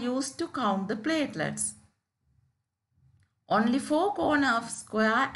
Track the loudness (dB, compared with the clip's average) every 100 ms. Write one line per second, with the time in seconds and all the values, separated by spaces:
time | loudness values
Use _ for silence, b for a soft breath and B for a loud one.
0 | 0 -2 -4 -6 -6 -2 0 0 -2 -4
1 | -2 -2 -2 -2 -6 -4 -6 -8 -20 _
2 | _ _ _ _ _ _ _ _ _ _
3 | _ _ _ _ 0 2 4 2 2 2
4 | 2 0 2 2 4 2 -2 -10 -6 0
5 | 2 2 0